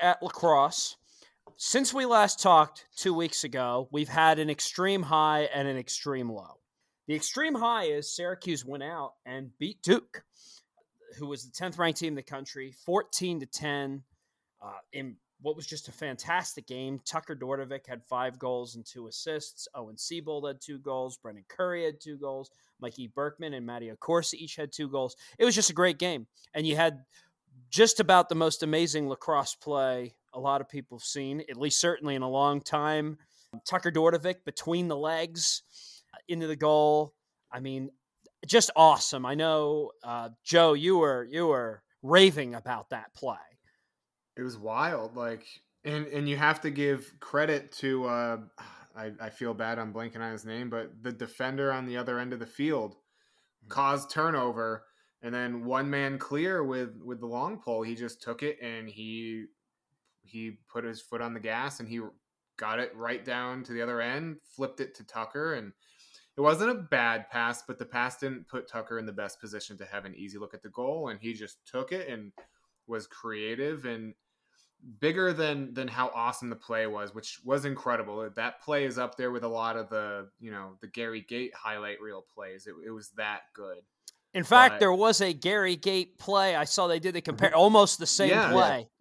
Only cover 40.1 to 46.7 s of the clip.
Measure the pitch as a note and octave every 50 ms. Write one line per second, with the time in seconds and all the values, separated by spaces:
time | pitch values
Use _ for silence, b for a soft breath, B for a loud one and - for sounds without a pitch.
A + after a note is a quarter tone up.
40.1 | A#2 A#2+ A#2 A#2 A2+ _ _ - E3 E3+ E3+ D#3+ D3 C#3+ D3+ F3+ F#3+ F3 D#3+ C#3+
41.1 | C3 B2 A#2+ A#2 C#3 E3 E3+ E3 C#3+ B2+ A#2+ A2+ G#2+ G2+ _ _ _ _ - C3
42.1 | D#3+ F#3 F#3+ F#3+ D3 D#3 C#3 B2 A#2+ A#2 - B2+ B2 G#2+ G2+ - C3 A#2 A2 G#2
43.1 | - - C#3+ C3 G#2 F2 D2+ D#2+ _ _ _ _ _ _ _ _ _ _ _ _
44.1 | _ _ _ _ _ - B2+ B2+ A#2 G#2+ G#2 A2 A2 B2 D3+ E3+ E3+ B2+ A2 A2+
45.1 | A#2 B2 A#2+ A#2 A#2 A2 - - - - _ _ _ _ - D3+ D3 D3+ D3+ D3
46.1 | C#3 C#3+ D3 C#3+ C#3+ C#3+ D3+ D3+ D#3+ D#3+ - D3+